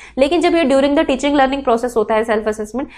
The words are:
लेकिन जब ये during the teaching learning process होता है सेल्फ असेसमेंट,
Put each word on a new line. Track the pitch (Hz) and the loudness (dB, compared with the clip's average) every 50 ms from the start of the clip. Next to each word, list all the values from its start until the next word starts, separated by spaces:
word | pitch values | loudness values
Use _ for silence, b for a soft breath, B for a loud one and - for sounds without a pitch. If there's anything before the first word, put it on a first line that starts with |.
| B B B 254 | B B B 0
लेकिन | 269 294 339 339 | 0 2 2 2
जब | 320 349 339 | 2 2 2
ये | 339 330 | 2 2
during | 254 277 269 269 285 | 2 2 2 2 2
the | 285 311 320 | 2 0 0
teaching | 320 269 247 - 285 285 | 0 0 -2 -2 0 2
learning | 285 269 262 277 277 269 254 | 2 2 2 0 -2 -2 0
process | 226 233 247 247 - | 0 0 -2 -2 -2
होता | 233 214 233 226 | -2 -2 0 0
है | 220 220 | -2 0
सेल्फ | 233 214 226 220 220 | 0 -2 -2 -2 -4
असेसमेंट, | 214 220 214 214 - 247 294 B B | -6 -6 -8 -8 -8 -8 -8 B B